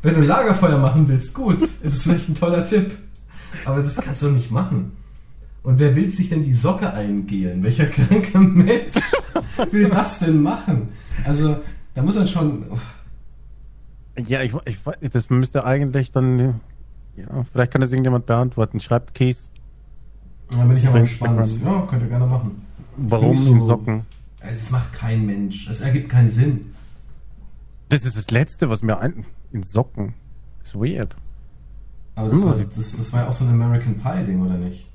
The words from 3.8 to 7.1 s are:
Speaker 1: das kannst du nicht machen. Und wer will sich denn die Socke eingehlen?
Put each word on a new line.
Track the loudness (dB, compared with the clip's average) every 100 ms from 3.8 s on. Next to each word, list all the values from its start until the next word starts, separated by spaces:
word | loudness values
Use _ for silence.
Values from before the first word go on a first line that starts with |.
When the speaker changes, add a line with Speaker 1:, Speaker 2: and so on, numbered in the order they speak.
Speaker 1:
das | -2 -4
kannst | -6 -4
du | 0
nicht | 0 0
machen. | -2 0 -2 -4 -12 -20 -20 -20 -20 -20 -8
Und | 2 4
wer | 6
will | 4 2
sich | 0 0
denn | 0
die | 2
Socke | 2 2 0 -2
eingehlen? | -4 -4